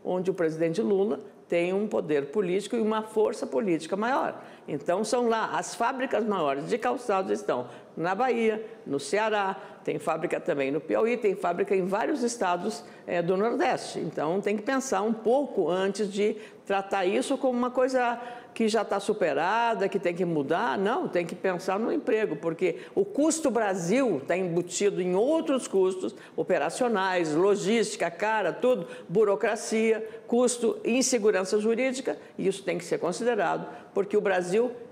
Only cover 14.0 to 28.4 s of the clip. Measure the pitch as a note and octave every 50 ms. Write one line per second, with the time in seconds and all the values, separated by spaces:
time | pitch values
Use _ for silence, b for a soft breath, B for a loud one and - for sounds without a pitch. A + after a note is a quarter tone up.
14 | - E3 - - C#3+ D3+ F3 G3 G3 G#3 G#3 G#3 G#3 - C4+ C4+ B3+ - G#3+ F#3
15 | G3+ A3+ A3+ A3+ - G#3 A#3+ C#4+ D4 - - G#3+ F3 D3+ F3 F#3 F#3+ G3 G3 -
16 | G#3+ F#3+ F#3+ F#3+ G#3 G#3+ - B B B B B - - G3 G3 G3 G3 - G3
17 | F#3 F3+ G3+ A#3+ C4+ - C#4 C4 C#4 C4 B3 A#3+ A#3+ B3 B3 B3+ B3+ C4+ C4 B3+
18 | B3 A#3+ A#3+ A#3 B B B B B B - - A3+ G#3+ G#3 A3+ G3+ G3+ G#3 G3
19 | - - G#3 - F#3+ D#3+ C3+ C#3 D#3+ F3+ G#3+ A3+ A#3 A#3 A3+ F#3+ G3 G3 - G3+
20 | - F3 F3 E3+ F#3 F3 E3 D3+ C#3+ C3+ D#3+ F3 A3 B3+ C4 A3 F#3+ G3+ B3 F#4
21 | E4 G3 - F3+ F3 E3+ G3+ F#3 - F#3+ F3+ E3+ E3+ - F#3+ G3+ A3+ - E4+ D#4
22 | A#3+ - A3+ A3 A3 F3+ E3 D#3+ E3 E3+ E3 D#3+ F#3 F3 E3 B B B B -
23 | G3 - - - D4 D#4+ - - - C#4 G#3 A#3 A3 G3+ F#3+ G3+ E3+ E3+ G#3 C4
24 | C#4 A#3+ F3+ C3 C#3 - E3+ F#3 F#3+ F3+ E3 F3 F3 F3 - - G3+ G3+ F3 E3+
25 | F#3 F3+ F3+ F#3 A3 C4+ D#4+ D#4+ D#4+ D#4+ C#4 B3+ B3 - - F#3+ F#3 F#3 F#3+ F#3
26 | F#3+ A3 - B B B B - D#3+ - F3+ D3+ C#3 D#3+ - - B3+ A#3+ A3+ F#3+
27 | F#3+ F#3+ F#3 F3+ F3 D#3 D3+ D#3 F#3 G3+ G3+ G3 E3 F#3 A3+ A#3 G#3 - - -
28 | - E3+ E3 - G#3 G#3 A3 G#3+